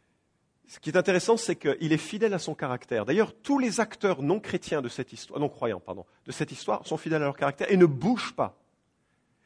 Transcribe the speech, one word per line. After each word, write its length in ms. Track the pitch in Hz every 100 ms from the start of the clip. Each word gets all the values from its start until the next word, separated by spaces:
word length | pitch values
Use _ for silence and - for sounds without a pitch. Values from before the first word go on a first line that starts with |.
| _ _ _ _ _ _ _
Ce 140 | -
qui 100 | -
est 80 | 165
intéressant, 400 | 180 180 - 226
c'est 180 | - 170
qu'il 380 | 147 - 160
est 40 | 160
fidèle 360 | - 208 220
à 60 | 202
son 160 | - 151
caractère. 500 | 143 123 - 117 104
D'ailleurs, 300 | 175 220 -
tous 240 | - 277
les 200 | 254 180
acteurs 440 | 220 - 202 151
non 160 | 143 202
chrétiens 420 | - 175 - 156
de 80 | 120
cette 240 | - 120
histoire, 260 | 113 - 139
non 80 | 143
croyants, 320 | - 120 92
pardon, 280 | - 92 87 _ -
de 60 |
cette 200 | - 151
histoire 360 | 131 - - -
sont 100 | -
fidèles 240 | 160 156
à 40 | 143
leur 120 | 135
caractère 340 | 139 143 -
et 60 | 196
ne 80 | 175
bougent 480 | 135 160 240 -
pas. 260 | - 110 - _ _ _ _ _ _ _ _